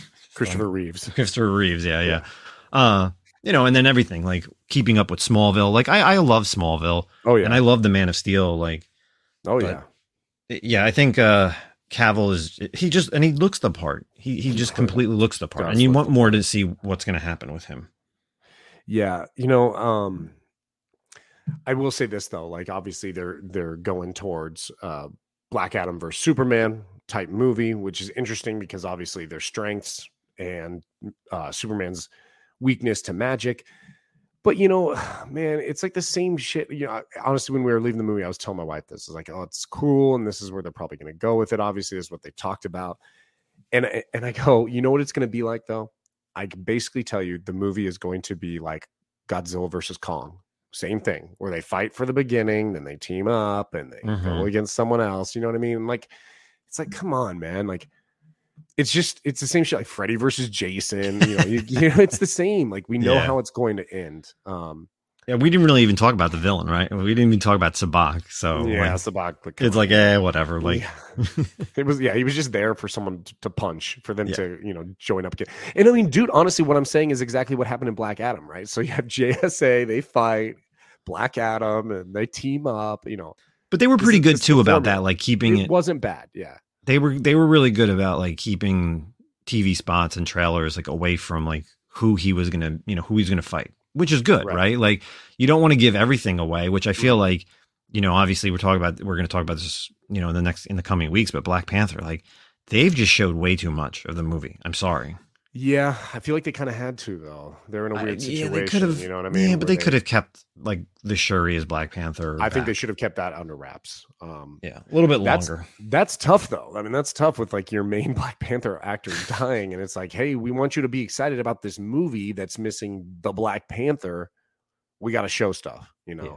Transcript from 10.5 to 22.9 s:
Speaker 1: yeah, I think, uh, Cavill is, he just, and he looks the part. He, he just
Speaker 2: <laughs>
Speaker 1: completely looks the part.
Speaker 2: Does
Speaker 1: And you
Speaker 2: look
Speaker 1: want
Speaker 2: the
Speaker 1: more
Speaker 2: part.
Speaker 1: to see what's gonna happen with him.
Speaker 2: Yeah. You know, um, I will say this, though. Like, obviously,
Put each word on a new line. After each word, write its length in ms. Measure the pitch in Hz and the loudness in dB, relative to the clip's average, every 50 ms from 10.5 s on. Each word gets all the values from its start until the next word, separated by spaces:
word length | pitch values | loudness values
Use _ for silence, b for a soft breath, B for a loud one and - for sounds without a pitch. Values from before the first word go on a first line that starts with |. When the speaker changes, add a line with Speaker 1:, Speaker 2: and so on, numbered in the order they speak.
| 120 87 - | -12 -10 -2
Speaker 1:
yeah, 200 | 120 117 101 101 | 0 2 4 4
I 60 | 113 | 4
think, 260 | 101 - 143 135 107 | 4 4 4 4 6
uh, 360 | - 117 107 107 101 98 92 85 B B B B _ _ _ | 6 6 8 8 6 6 4 0 B B B B _ _ _
Cavill 440 | - - 120 110 107 107 104 101 95 | 0 2 4 4 4 4 4 2 2
is, 260 | 85 78 78 - - 104 - - | 0 -2 -6 -10 -12 -12 -12 -6
he 160 | - 180 180 | -4 -2 0
just, 220 | 147 185 160 127 - | 2 2 0 2 2
and 100 | 147 151 | 2 2
he 80 | 165 | 2
looks 300 | 151 143 175 196 196 - | 4 2 0 0 0 0
the 100 | - 110 | -2 -2
part. 340 | 80 - 87 76 71 71 - _ _ | -2 -2 -4 -6 -6 -6 -10 _ _
He, 260 | _ - 131 127 - | _ -8 -8 -6 -4
he 120 | 104 135 120 | -2 -2 0
just 220 | 110 120 117 - | 0 -2 -2 0
Speaker 2:
<laughs> 80 | - 127 | 0 0
Speaker 1:
completely 320 | 98 90 123 123 107 113 | 0 2 0 0 2 2
looks 240 | 107 110 113 - - | 2 2 2 2 -4
the 80 | 85 | -10
part. 200 | 80 - - 87 | -10 -6 -6 -4
Speaker 2:
Does 80 | 85 104 | 0 4
Speaker 1:
And 60 | 113 | 4
you 100 | 127 131 | 6 6
Speaker 2:
look 40 | 127 | 6
Speaker 1:
want 140 | 139 151 - | 4 4 4
Speaker 2:
the 40 | 143 | 4
Speaker 1:
more 100 | 123 117 | 6 6
Speaker 2:
part. 60 | 110 107 | 6 6
Speaker 1:
to 100 | 107 95 | 4 0
see 200 | - - 104 98 | 0 0 0 0
what's 420 | 87 87 - - 101 95 90 - | -2 -4 -6 -6 -6 -6 -4 -4
gonna 160 | - 95 80 | -4 -4 -4
happen 320 | 73 85 85 78 - 69 73 | -4 -6 -8 -8 -10 -12 -14
with 140 | 82 - | -14 -14
him. 220 | - 71 64 87 - _ _ _ _ _ _ _ _ _ b b b b b b b b b b | -16 -18 -18 -18 -20 _ _ _ _ _ _ _ _ _ b b b b b b b b b b
Speaker 2:
Yeah. 420 | - 107 107 104 95 90 87 82 - _ | -4 -2 -2 0 0 -2 -4 -8 -12 _
You 100 | - 123 | -4 2
know, 300 | 127 131 123 123 120 101 | 4 6 6 6 4 2
um, 540 | 92 110 117 113 107 101 98 95 87 - - - _ _ _ _ _ _ _ _ _ _ _ _ _ _ _ - B B B B B B B 156 B - | 0 -2 0 0 0 -2 -4 -6 -8 -12 -14 -18 _ _ _ _ _ _ _ _ _ _ _ _ _ _ _ -20 B B B B B B B -10 B -4
I 80 | 131 131 | -4 -2
will 180 | 131 139 139 127 | -2 -2 -2 -2
say 140 | - 131 | -2 -4
this, 200 | 113 101 104 95 | -4 -4 -8 -10
though. 220 | - - 87 82 85 | -10 -12 -12 -12 -10
Like, 200 | 85 85 90 - | -12 -12 -10 -10
obviously, 440 | 95 98 90 101 | -10 -10 -10 -10